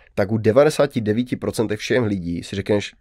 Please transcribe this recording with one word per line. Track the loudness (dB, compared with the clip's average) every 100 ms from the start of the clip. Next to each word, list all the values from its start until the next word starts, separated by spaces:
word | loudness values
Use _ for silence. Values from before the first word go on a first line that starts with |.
| _ -4
tak | 0
u | 0
devadesáti | 4 6 4 4 0 0
devíti | -2 -2 -2 -4
procent | -4 -2 -2 -2
všem | 0 0
lidí | 0 -2 -4 -6
si | -6 -6
řekneš, | 0 0 -2 -12